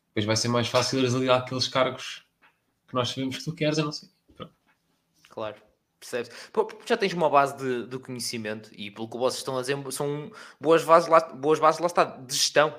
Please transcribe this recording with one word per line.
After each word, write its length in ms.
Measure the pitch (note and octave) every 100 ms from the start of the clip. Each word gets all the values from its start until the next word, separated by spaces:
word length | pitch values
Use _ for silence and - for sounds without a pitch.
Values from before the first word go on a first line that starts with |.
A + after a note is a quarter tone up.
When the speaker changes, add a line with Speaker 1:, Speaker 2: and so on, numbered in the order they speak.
| _
Speaker 1:
depois 160 | - G#2
vai 100 | A2
ser 140 | A#2
mais 180 | A#2+ A2+
fácil 320 | B2+ B2 C3+
ires 160 | B2+ B2+
ali 140 | C3
àqueles 380 | B2+ B2+ C3 B2+
cargos 580 | C3+ B2+ B2+ - - - _ _ _ _ _ _
que 60 |
nós 160 | B2+ A#2+
sabemos 280 | - C3 B2+
que 60 | -
tu 80 |
queres", 240 | - D3+ D3+
eu 80 | D#3
não 60 |
sei. 160 | - - _ _ -
Pronto. 160 | - _ _ _ _ _ _ _ _
Speaker 2:
Claro, 320 | - G#2+ - _ _ _ _
percebes? 320 | - B2 A#2+ - -
Pô, 160 | - G#3+ - -
já 120 | A3+
tens 160 | G3
uma 160 | F3 D#3
base 260 | C#3 C#3 -
de, 300 | C3 B2 A2+
de 120 | B2+
conhecimento 720 | B2+ B2 A2+ A#2+ G#2+ A2 -
e 180 | - G#2
pelo 180 | G#2 A2+
que 80 | A#2
vocês 220 | B2+ -
estão 180 | - C3
a 40 |
dizer, 160 | B2 C#3 C3+
são 400 | - C#3+ D3 D3 - - -
boas 240 | D3 E3
bases 240 | D#3+ E3 E3
lá, 140 | D#3+ E3
boas 260 | C3+ C#3+ D3+
bases, 200 | D#3 D#3
lá 80 | E3+
está, 160 | F3+
de 320 | C#3+ - B2+ -
gestão, 400 | - D3 D#3